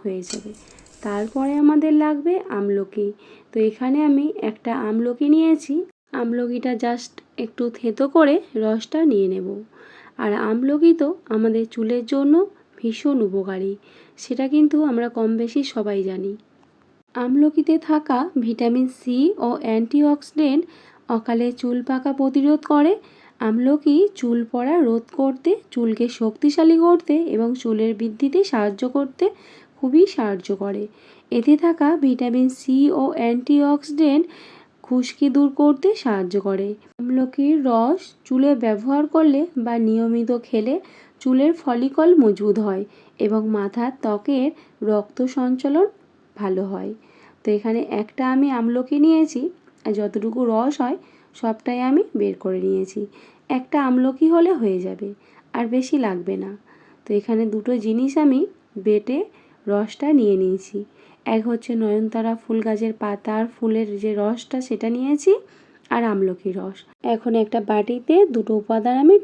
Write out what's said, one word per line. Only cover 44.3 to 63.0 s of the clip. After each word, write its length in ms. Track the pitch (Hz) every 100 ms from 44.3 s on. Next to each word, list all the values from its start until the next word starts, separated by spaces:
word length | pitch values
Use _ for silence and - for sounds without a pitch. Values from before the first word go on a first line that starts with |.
| 269 277 - - - 214
রক্ত 380 | 208 208 - 254
সঞ্চালন 600 | 262 247 254 277 302 427 - _ _ _ -
ভালো 280 | 202 185
হয়। 300 | 190 190 196 220 _ _ _ _
তো 80 | 214
এখানে 280 | 208 220 226 -
একটা 420 | 208 220 - 254
আমি 200 | 262 285
আমলকি 480 | 247 233 240 254 294
নিয়েছি, 500 | 311 320 311 247 330 - _ _ 220
আর 80 |
যতটুকু 520 | 208 208 214 220 240 233
রস 360 | 220 254 294
হয় 160 | 247 370 - _ _ -
সবটাই 400 | 226 220 - 247
আমি 220 | 254 294 - 226
বের 180 | 202 185
করে 260 | 190 185
নিয়েছি। 440 | 190 190 190 214 202 - - _ -
একটা 320 | 254 262 294
আমলকি 440 | 262 254 262 262 320
হলে 260 | 339 349
হয়ে 260 | 320 214 185
যাবে, 340 | 185 185 202 202 _ _ _
আর 140 | 233 226
বেশি 300 | 254 254 294
লাগবে 400 | 220 180 175 190
না। 200 | 196 208 _ - _ _ -
তো 80 |
এখানে 320 | 208 208 220 226
দুটো 320 | 214 214 247
জিনিস 400 | 214 226 269 311
আমি 280 | 294 262 403 - _ 202
বেটে 460 | 202 208 214 277 427 _ _ _ 202
রসটা 460 | 202 214 - 285
নিয়ে 220 | 294 208 190
নিয়েছি। 460 | 185 190 - 202 214 _ _ _ -
এক 220 | 220 226
হচ্ছে 280 | 233 240 226
নয়নতারা 600 | 214 214 220 226 226 226
ফুল 260 | - 226
গাছের 320 | 220 214 226
পাতা 420 | 220